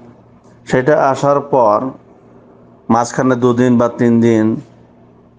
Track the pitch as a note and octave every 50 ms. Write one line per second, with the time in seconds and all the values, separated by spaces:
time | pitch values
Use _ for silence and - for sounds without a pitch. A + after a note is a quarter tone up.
0 | - - - - _ _ _ - _ - - - - - - B2+ B2+ D3 D3+ D3+
1 | D3+ C#3 C3+ C3 C#3+ C#3+ C#3+ C#3+ C#3 C#3 D3 C3+ A#2+ G#2 G#2 G#2+ B2+ C3 C3+ -
2 | - - - _ _ - - - - - - - - - - _ _ - A2+ A#2
3 | A#2+ A#2 - - C3+ C3 B2+ A#2+ A#2+ B2 A#2+ A#2 B2+ B2+ B2 A#2 A#2+ A#2+ A#2 -
4 | B2 A#2+ A#2 A#2 A#2 A#2 A2+ A2 A2 A2 A2+ - - - - - - - _ _
5 | - - - _ _ _ _